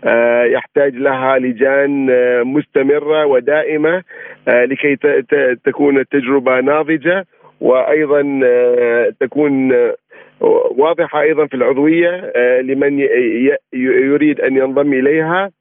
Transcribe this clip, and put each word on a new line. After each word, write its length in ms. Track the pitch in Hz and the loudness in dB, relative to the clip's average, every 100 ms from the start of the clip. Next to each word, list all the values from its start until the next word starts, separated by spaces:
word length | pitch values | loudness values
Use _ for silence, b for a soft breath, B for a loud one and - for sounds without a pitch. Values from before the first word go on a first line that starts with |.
آه، 400 | - 117 120 120 | 0 0 2 2
يحتاج 500 | 120 123 - - 143 | 2 0 -4 -2 -2
لها 440 | 123 139 135 131 135 | 0 -2 -2 0 0
لجان، 680 | 127 113 135 139 143 143 135 | 0 -2 0 2 0 0 0
آه، 320 | 123 123 123 | 2 2 0
مستمرة 840 | 120 139 143 - 135 147 147 156 151 | 0 -2 -2 -2 0 0 0 0 2
ودائمة، 760 | 131 123 151 151 151 156 180 180 B B B - | 0 0 -2 0 0 0 -2 -6 B B B 0
آه، 160 | 120 | 0
لكي 320 | 123 135 147 139 | 2 -2 -2 0
ت-، 100 | 147 | 0
ت-، 520 | 139 135 147 135 123 | -2 0 -2 0 -2
تكون 340 | - 127 143 139 | -4 -2 0 0
التجربة 640 | 127 143 123 139 127 127 | 0 -4 0 -2 0 0
ناضجة، 640 | 127 151 151 160 147 185 185 b b _ | 0 -2 -2 -2 -2 -4 -4 b b _
وأيضا، 800 | 117 127 - 151 151 147 143 139 | 0 2 2 0 2 0 0 0
آه، 680 | 127 123 123 123 120 117 110 110 | 2 2 2 2 0 0 -2 -2
تكون، 520 | 131 139 147 135 131 | -6 0 0 0 0
آه، 220 | 123 120 - _ B B B - - - 120 | 2 0 -2 _ B B B 2 2 0 0
واضحة 440 | 151 165 165 147 | 0 0 -2 0
أيضا 260 | 151 156 151 | 0 0 -2
في 80 | |
العضوية، 760 | 131 123 135 147 165 170 180 190 120 | 0 -2 2 2 2 0 -2 -6 -2
آه، 240 | 123 127 | 0 0
لمن 380 | 131 135 139 143 | -2 -2 0 0
ي-، 60 | 139 120 123 110 131 | 0 0 0 0 0
ي-، 120 | 143 _ 131 131 123 135 | -2 _ -6 0 0 2
يريد 280 | 139 151 143 | 2 0 0
أن 160 | - 135 | -2 0
ينضم 360 | 131 135 143 | -2 0 0
إليها 580 | 131 135 156 160 180 196 _ | 0 0 0 0 -2 -4 _